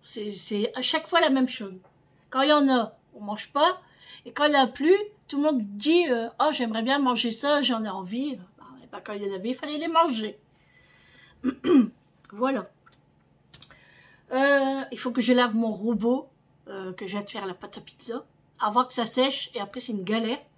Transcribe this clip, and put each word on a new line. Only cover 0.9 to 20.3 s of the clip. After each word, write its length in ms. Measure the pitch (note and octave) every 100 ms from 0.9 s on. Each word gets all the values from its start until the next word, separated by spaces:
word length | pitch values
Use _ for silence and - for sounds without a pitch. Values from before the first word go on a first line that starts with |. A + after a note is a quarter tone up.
| D#4+ D#4
fois 120 | E4+
la 100 | D#4+
même 180 | C4+ B3+
chose. 260 | - G3+ F#3 _ _ _ _ _
Quand 120 | C4
il 80 | C#4
y 20 |
en 160 | D4+ C#4
a, 280 | B3+ G#3+ - _
on 60 | A#3
mange 300 | G#3 G#3+ -
pas. 300 | C#4+ D#4+ F4+ _ _ - -
Et 80 | -
quand 120 | -
il 60 | D4
n'y 60 | D4
en 80 |
a 20 | C4
plus, 280 | C4 D4 G4 G#4 - _
tout 120 | C#4
le 40 |
monde 200 | D4+ C#4
dit, 460 | G3+ G3+ C#4 E4+ E4+
euh, « 200 | A#3+ A3+ -
Oh, 100 | D4
j'aimerais 300 | C4+ A#3 A3
bien 160 | A3+ C#4
manger 340 | C4+ A#3 A#3+
ça, 300 | A3+ C#4+ D4
j'en 220 | C4 A#3
ai 40 | A3
envie. » 480 | F#3+ F#3 A3+ C#4+ A#3+ F3+ _
Bah, 60 | - -
et 40 | -
bah, 80 | G3+
quand 100 | -
il 100 | G3+
y 60 | G3+
en 40 |
avait, 160 | F#3+ G#3
il 60 | B3+
fallait 220 | D4 D4+
les 100 | E4+
manger. 500 | E4 E4+ A3+ G#3+ - _ _ _ _ _ _ _ - - _
<clears throat> 80 | B3+ - - D#4+ A3 - _ _ _
Voilà. 380 | G3+ B3+ C4+ F3+ _ _ _ _ _ _ _ _ - - - _ - - _ _
Euh, 500 | B3+ C4+ C#4 C4+ C4+ C4+
il 80 | A#3
faut 140 | B3+
que 80 | B3
je 120 | A#3+
lave 220 | B3 B3
mon 180 | A3 A3+
robot, 560 | F#3+ G#3+ A3 A3+ C4 D4+ _ _ _ -
euh, 240 | G3 F#3+
que 140 | F3+ F#3+
je 60 |
viens 100 | G3+
de 80 | G3+
faire 160 | A3+ G3
la 80 |
pâte 240 | F#3 - -
à 20 |
pizza, 440 | - _ - A#3 - _ _ _
avant 260 | A3 G#3+
que 80 | B3+
ça 140 | - A3+
sèche, 440 | B3 C4+ C4 -
et 60 | A#3
après 200 | G3+ -
c'est 120 | -
une 100 | G#3+
galère. 380 | F3+ A3 A3+